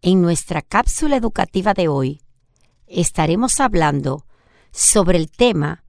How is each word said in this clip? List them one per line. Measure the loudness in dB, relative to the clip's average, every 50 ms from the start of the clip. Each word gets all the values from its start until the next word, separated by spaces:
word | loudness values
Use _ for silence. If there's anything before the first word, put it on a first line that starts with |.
En | 0 2 2 2 2
nuestra | 2 0 -2 -4 -6 -8 -8 -8
cápsula | _ -2 0 0 0 0 0 0 0 0
educativa | 0 -2 -2 -2 -4 -4 -4 _ -2 -2 0 0
de | 0 0 0
hoy, | 0 0 -2 -4 -6 -8 _ _ _ _ _ _ _ _ _ _ _ _ _
estaremos | _ -4 -4 -4 -2 0 -2 0 0 0 0 0 -2 -2 0
hablando | 0 0 2 2 0 0 0 -2 -4 -4 -6 -8 -12 -20 _ _ _ _ _ _ _ _
sobre | -8 2 2 4 4 4 4 2 2 0
el | 0 -4
tema | _ 0 0 2 2 0 -4 -4 -6 -10 _